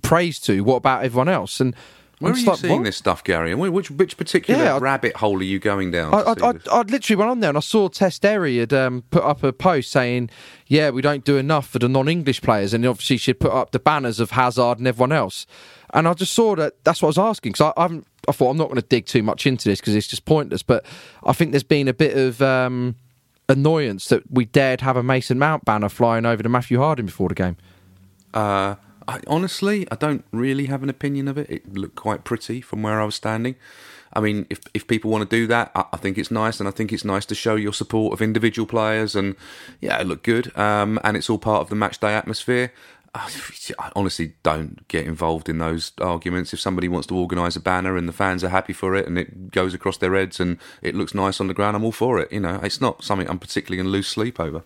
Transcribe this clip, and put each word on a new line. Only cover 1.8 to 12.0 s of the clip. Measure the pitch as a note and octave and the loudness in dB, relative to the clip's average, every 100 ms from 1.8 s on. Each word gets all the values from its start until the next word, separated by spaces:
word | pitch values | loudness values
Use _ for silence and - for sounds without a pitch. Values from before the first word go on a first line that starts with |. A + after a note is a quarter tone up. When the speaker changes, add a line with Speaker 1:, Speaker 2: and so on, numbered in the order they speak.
| - - _ _ | -14 -20 _ _
Speaker 2:
Where | F3 | -2
Speaker 1:
I'm | |
Speaker 2:
are | |
Speaker 1:
just | B3+ A#3 | 2 2
Speaker 2:
you | |
Speaker 1:
like, | F3+ | 2
Speaker 2:
seeing | F3 D#3 | 2 2
Speaker 1:
"What?" | |
Speaker 2:
this | A2+ - | 0 -2
stuff, | G2+ F2 | -2 0
Gary? | - E2+ E2 | 0 0 0
And | G#2 | -2
wh-, | F#3+ | 0
which, | F3 F#3+ | -2 -4
which | C#3+ F#3 - | 0 0 0
particular | D#3+ F3+ - C4 | -2 0 2 4
Speaker 1:
Yeah, | E4 | 4
I | C#3 | 4
Speaker 2:
rabbit | C3+ C3+ A#2 - | 2 2 0 0
hole | A2 G2 | 0 2
are | |
you | F#2+ F#2+ | 0 0
going | G#2 G2+ F#2+ | 0 0 0
down | E2+ D#2 | 0 2
Speaker 1:
I, | G#3 | 2
Speaker 2:
to | - | 2
Speaker 1:
I, | |
Speaker 2:
see | A3+ | 2
Speaker 1:
I, | A#3+ | 0
Speaker 2:
this? | A#3 - | 0 0
Speaker 1:
I | A3+ | 2
literally | G#3 C4 - G#3 | 2 -2 2 2
went | A3 | 2
on | B3 | 2
there | F#3+ | 0
and | C#3+ | 0
I | |
saw | - A3 F#3 | 0 0 0
Test | - F#3+ - | 2 0 2
Derry | G3+ G#3+ E3 A#2+ | 2 2 0 0
had, | A#2 | 2
um, | C#3 C3 B2+ - | 2 2 -2 0
put | E3+ | 2
up | C#3 C#3 | 2 2
a | C3+ | 0
post | B2+ F#3+ D#3+ A#2+ | 2 2 2 0
saying, | C#3 B2 B2 A#2 - - - _ | 0 2 0 -2 -8 -20 -20 _
"Yeah, | D3 D3+ | 4 4
we | B2+ | 2
don't | C3+ D3 | 0 0
do | C#3+ C#3 | 2 2
enough | C#3 D3+ C3 | 4 0 0
for | B2 | 0
the | A#2+ | 2
non-English | C3+ | 2